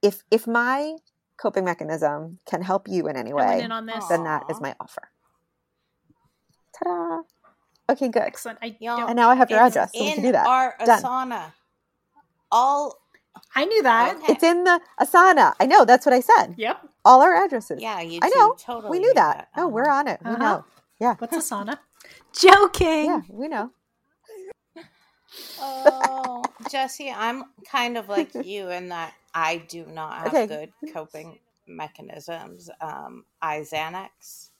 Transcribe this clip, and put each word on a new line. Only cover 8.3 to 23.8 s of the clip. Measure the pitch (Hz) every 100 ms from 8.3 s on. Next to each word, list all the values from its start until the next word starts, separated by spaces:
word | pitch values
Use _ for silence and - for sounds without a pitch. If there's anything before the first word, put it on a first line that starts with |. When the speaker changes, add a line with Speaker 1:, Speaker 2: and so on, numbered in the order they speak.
| - 240 220
Speaker 2:
I | 226 220
Speaker 3:
Y'all, | 226 240
Speaker 2:
don't | 226
Speaker 1:
And | 233
now | 233
I | 254
have | 247
your | 220
Speaker 3:
it's | 247 160
Speaker 1:
address, | -
so | - 202
we |
can | 208
Speaker 3:
in |
Speaker 1:
do | 226
that. | 196 -
Speaker 3:
our | 254 254 - 233
Speaker 1:
Done. | 220
Speaker 3:
Asana. | 240 254 254 226 160 _ _ _ _ _ _ _ _ _ _
All | 226 262 285 294 - _ _ _ - _
Speaker 2:
I | 262 320
knew | 440
that. | 262 339 359 359
Speaker 3:
Okay. | 302
Speaker 1:
It's | 294
in | 330 339
the | 359 349 - -
Asana. | 262 359 370 330 180 -
I | 214
know. | 381
That's | 233 254 294
what |
I | 254
said. | - 466 185 170
Speaker 2:
Yep. | 220 - - _
Speaker 1:
All | 202 262
our | 311 339
addresses. | 381 247 - -
Speaker 3:
Yeah, | 226 202
you | 170 165
Speaker 1:
I | 330
Speaker 3:
two | 523
Speaker 1:
know. | 440 -
Speaker 3:
totally | - 240 214
Speaker 1:
We | 339
knew | 427
Speaker 3:
knew | 494
Speaker 1:
that. | 160 - -
Speaker 3:
that. | -
Speaker 1:
Oh, | 349
we're | 220
Speaker 3:
Uh-huh. | 285 277
Speaker 1:
on | 285
it. | 175
We | 226
Speaker 2:
Uh-huh. | 226
Speaker 1:
know. | 226 180 - _ _ _
Yeah. | 240 -
Speaker 2:
What's | 233 330
Asana? | 320 208 202 294 _ _ -
<laughs> | - _
Joking. | - 359 403 403 - 349 320 302
Speaker 1:
Yeah, | 330 -
we | 202 285
know. | 269 226 _